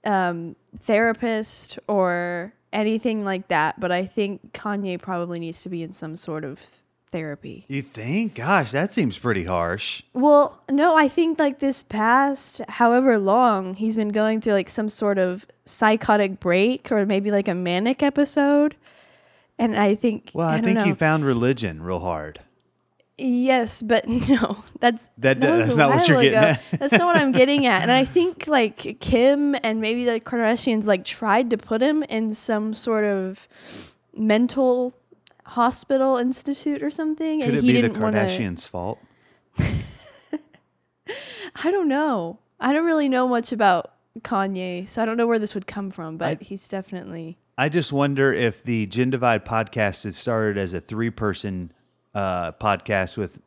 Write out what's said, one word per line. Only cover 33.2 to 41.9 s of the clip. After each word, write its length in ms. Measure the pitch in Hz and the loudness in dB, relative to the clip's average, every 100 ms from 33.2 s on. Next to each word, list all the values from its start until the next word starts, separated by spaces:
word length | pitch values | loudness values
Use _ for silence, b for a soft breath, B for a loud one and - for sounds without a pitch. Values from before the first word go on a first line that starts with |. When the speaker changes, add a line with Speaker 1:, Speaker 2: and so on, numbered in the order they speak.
| 190 196 - B B B B B _ | -4 -10 -18 B B B B B _
Speaker 1:
mental 800 | - 220 214 247 269 254 247 254 _ _ _ _ _ - | -4 2 2 2 2 2 2 -2 _ _ _ _ _ -8
hospital 680 | - 233 254 - 269 262 254 | 0 0 0 -2 0 2 2
institute 680 | 247 254 - 277 302 285 | 0 -4 -8 -6 -4 -4
or 60 | 285 | -4
something, 480 | 294 311 311 320 311 | -4 -4 -4 -2 -2
Speaker 2:
Could 100 | 302 | 0
Speaker 1:
and 60 | 233 | 2
Speaker 2:
it 60 | |
Speaker 1:
he 40 | 247 | 4
Speaker 2:
be 40 | 247 | 4
the 60 | 233 | 2
Speaker 1:
didn't 140 | 214 | 0
wanna 180 | 214 151 | 0 0
Speaker 2:
Kardashians' 480 | - 185 104 87 - | 0 -2 -4 -6 -10
fault? 320 | 90 92 - _ b b b _ - | -8 -8 -10 _ b b b _ -4
Speaker 1:
<laughs> 0 | - - - - 605 - _ 302 _ _ _ _ _ _ - 494 B B 381 - | -4 -4 -8 -18 -20 -20 _ -12 _ _ _ _ _ _ -14 -14 B B -14 -4
I 80 | 320 | -2
don't 160 | 392 | 0
know. 520 | 320 | 2